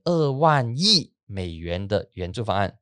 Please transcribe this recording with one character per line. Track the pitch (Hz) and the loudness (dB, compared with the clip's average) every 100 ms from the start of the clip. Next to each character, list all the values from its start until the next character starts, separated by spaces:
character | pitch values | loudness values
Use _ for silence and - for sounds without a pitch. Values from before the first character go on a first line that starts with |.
二 | - 175 147 | -2 2 2
万 | 135 160 147 117 123 | 4 4 4 2 0
亿 | 196 202 - _ - | 2 2 0 _ -12
美 | 98 90 | -6 -6
元 | 82 85 87 98 | -6 -6 -6 -2
的 | 101 - | -2 -4
援 | - 90 | -8 -8
助 | 90 | -6
方 | 107 95 | -4 -2
案。 | 101 - | -2 -6